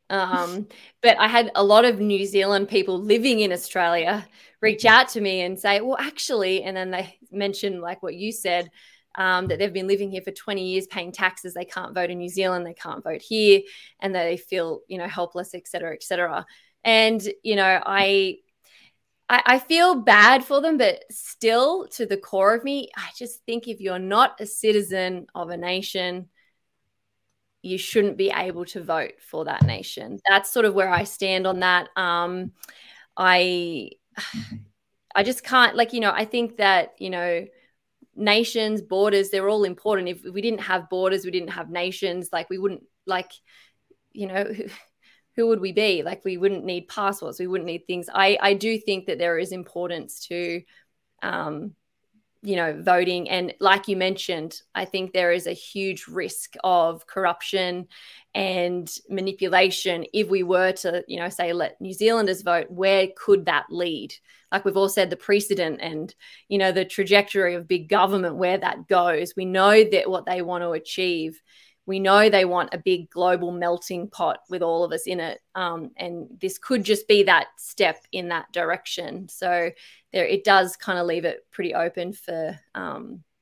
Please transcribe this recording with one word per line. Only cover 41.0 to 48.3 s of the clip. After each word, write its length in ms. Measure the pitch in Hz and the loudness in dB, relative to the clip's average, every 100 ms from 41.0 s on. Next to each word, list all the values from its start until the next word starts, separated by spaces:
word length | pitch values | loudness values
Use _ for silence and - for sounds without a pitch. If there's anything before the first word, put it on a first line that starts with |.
| 185 190 | 0 0
we 80 | 185 | -2
didn't 180 | 180 165 | -6 -6
have 180 | 175 165 | -10 -10
nations, 640 | 175 180 185 190 180 175 | -6 -6 -4 -6 -6 -6
like, 160 | 175 165 | -8 -6
we 100 | 185 | -4
wouldn't, 260 | 196 185 - _ | -4 -6 -12 _
like, 280 | - 185 185 - _ _ _ _ _ _ _ | -6 -6 -6 -16 _ _ _ _ _ _ _
you 160 | - 196 | -12 -6
know, 160 | 190 | -4
who, 200 | 202 208 208 - _ _ _ _ _ | -4 -6 -12 -14 _ _ _ _ _
who 120 | - 233 | 0 2
would 120 | 220 | 2
we 120 | 190 | 0
be? 300 | 180 214 180 | 0 2 0
Like, 220 | 170 185 | -2 -6
we 120 | 190 180 | -6 -2
wouldn't 280 | 196 190 | 0 0
need 240 | 185 180 175 | -4 -8 -8
passports. 520 | - 196 202 165 - | -4 -4 -4 -8 -8
We 80 | 180 | -6
wouldn't 180 | 185 170 | -4 -6
need 200 | 165 - | -8 -8
things. 220 | 180 175 | -8 -4
I, 240 | - 196 | 2 4